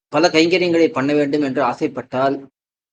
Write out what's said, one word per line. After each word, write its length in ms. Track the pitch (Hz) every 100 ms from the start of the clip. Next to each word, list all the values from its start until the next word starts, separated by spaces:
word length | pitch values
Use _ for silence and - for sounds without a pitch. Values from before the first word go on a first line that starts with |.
| _
பல 200 | 147 170
கைங்கரியங்களை 600 | 156 170 180 180 165 160
பண்ண 220 | 135 135
வேண்டும் 320 | 147 143 151 143
என்று 140 | 131
ஆசைப்பட்டால் 720 | 123 120 156 127 120 127 135 135 - _ _ _ _